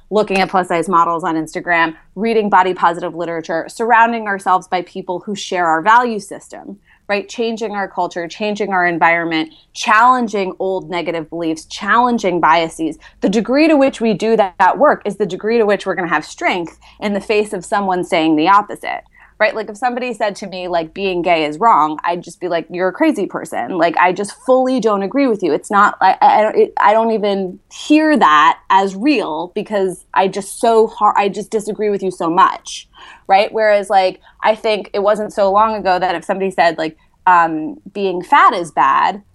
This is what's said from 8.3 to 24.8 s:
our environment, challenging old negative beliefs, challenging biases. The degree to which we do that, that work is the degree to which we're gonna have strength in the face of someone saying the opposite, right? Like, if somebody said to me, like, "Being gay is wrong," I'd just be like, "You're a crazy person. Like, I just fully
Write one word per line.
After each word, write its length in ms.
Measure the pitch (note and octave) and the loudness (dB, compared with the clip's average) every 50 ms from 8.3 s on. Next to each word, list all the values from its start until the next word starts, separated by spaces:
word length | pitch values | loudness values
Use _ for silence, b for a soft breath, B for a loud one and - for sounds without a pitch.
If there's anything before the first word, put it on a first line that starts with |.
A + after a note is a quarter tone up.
| - - A3 G#3+ G#3 G#3 G#3+ F#3+ G3 | -8 -6 -6 -4 -4 -4 -4 -2 0
our 140 | F#3 F3 | 0 0
environment, 640 | F3 E3+ D#3+ F3 E3 E3+ E3+ E3+ E3 D#3+ D#3+ D#3+ b b b b b - | 0 2 2 2 2 2 2 0 0 0 0 -2 b b b b b -14
challenging 800 | - - - G#3+ G#3+ A#3+ B3+ B3+ B3+ A#3+ G#3+ G#3+ G3+ F#3+ F#3 F3+ - | -6 0 2 4 6 6 6 4 4 0 -2 -2 -4 -4 -4 -4 -4
old 320 | F#3 F#3+ F#3+ F#3 D#3 D#3 | -4 -2 -2 -4 -6 -6
negative 400 | F3+ F3 E3+ F3+ E3 E3 D3+ D3+ | -6 -6 -4 -4 -6 -6 -8 -8
beliefs, 340 | D#3+ E3+ E3+ D#3+ D#3+ D#3+ - | -8 -6 -4 -4 -6 -6 -8
challenging 760 | - - - G#3 G3 G#3+ A#3 B3 B3 A#3+ A3+ - F#3+ F3+ F3 | -14 -14 -8 -4 0 2 2 2 2 0 0 0 -2 0 2
biases. 580 | D#3 D#3 D#3+ E3+ E3 E3 - - D#3+ D#3 D#3 b b b b _ | 2 4 4 4 2 -2 -4 -6 -6 -6 -6 b b b b _
The 80 | - A#3+ | -2 -2
degree 380 | F#3 A#3 G3+ A3 B3 C#4+ D#4 E4 | 0 0 0 0 2 2 4 4
to 80 | D#4+ | 4
which 240 | C#4 C4+ C4+ C4+ - | 4 2 2 0 -2
we 140 | A3+ A3+ G#3+ | -2 -2 -2
do 220 | - A3 A3+ A3+ | 0 0 0 2
that, 200 | G#3+ G#3 F#3 F3 - | 2 2 0 0 2
that 200 | F#3+ F3+ - F#3 | 2 2 4 4
work 240 | B3+ D4 G#3+ G3 - | 2 2 2 0 -2
is 100 | G#3 G3+ | -6 -6
the 100 | - G#3+ | -4 -4
degree 320 | F3 F3+ F3 - G#3+ A#3 A#3+ | -6 -6 -6 -4 -2 0 2
to 60 | G#3+ | 2
which 200 | G#3 G3+ F#3 - | 2 0 0 -2
we're 80 | F#3+ F3+ | -4 -4
gonna 140 | F3 F3+ E3+ | -4 -2 -2
have 160 | E3+ D3+ D#3 | -2 -2 -4
strength 540 | - - - G4 E4 A#3 F3+ E3+ D#3+ - b b b b b | -6 -10 -6 -4 -2 -2 -4 -6 -8 -12 b b b b b
in 120 | - G#3 G3+ | -6 -4 -4
the 60 | G3 | -4
face 320 | G3 - A3 G#3 G#3 G#3 A3 | -2 -2 0 0 -2 -2 -6
of 120 | F#3+ E3+ | -10 -6
someone 400 | - A3+ G3+ G3+ F#3+ F#3 F3+ F3 | -4 -4 -2 0 0 -2 -2 -2
saying 320 | F3 F#3+ E3+ D#3 D#3+ D#3 | -2 0 0 2 2 2
the 120 | D3+ D#3 F3+ | 2 4 4
opposite, 540 | G3 G#3 G3+ - - - - - - - - b b b b b b - | 4 4 2 0 -6 -10 -10 -8 -8 -10 -12 b b b b b b -2
right? 160 | G#3+ G#3+ - | -2 0 0
Like, 140 | A3 G#3 F#3+ | -4 -8 -10
if 60 | G#3 | -8
somebody 360 | G3+ C4 B3 A#3+ B3 B3 B3+ A3+ | -6 -4 -4 -4 -4 -6 -8 -6
said 240 | - A3+ G#3 G3 | -4 -4 -6 -6
to 100 | - G#3+ | -6 -10
me, 220 | F#3 F3 F#3 F3+ F3+ | -12 -10 -10 -6 -4
like, 240 | F3 E3+ D#3+ D#3+ - | -4 -4 -4 -4 -6
"Being 280 | F3+ G3 F#3+ F#3 F3 E3 | -6 -4 -4 -2 -2 0
gay 240 | F3+ E3+ D#3+ D#3 | 2 2 2 0
is 120 | D3 D3+ D#3 | -2 -2 0
wrong," 400 | G#3+ F3 E3 D3 D3+ D#3 D3+ D3+ - | 2 4 4 4 2 0 -2 -4 -6
I'd 180 | - F3 F3 E3 | -6 -6 -6 -8
just 180 | - - - | -12 -12 -10
be 80 | - F3+ | -6 -4
like, 180 | F3+ E3+ D#3+ - | -4 -4 -4 -6
"You're 180 | F3+ F3 F#3 F#3 | -4 -2 -2 -2
a 40 | F3+ | 0
crazy 340 | - D#4 D#4+ C#4+ - F#3+ | 0 0 0 0 0 -4
person. 500 | - - - - - - G2+ - - F#3+ F3 | -6 -6 -8 -10 -8 -6 -6 -6 -4 -2 0
Like, 180 | D#3+ F3 - | 0 0 2
I 160 | - F3 F#3 F3+ | 2 2 2 2
just 200 | F#3+ G3+ G3+ - - - | -2 -6 -8 -10 -6 0
fully 340 | - B3+ C4 C4 B3+ C4 B3+ | 2 2 2 2 2 0 0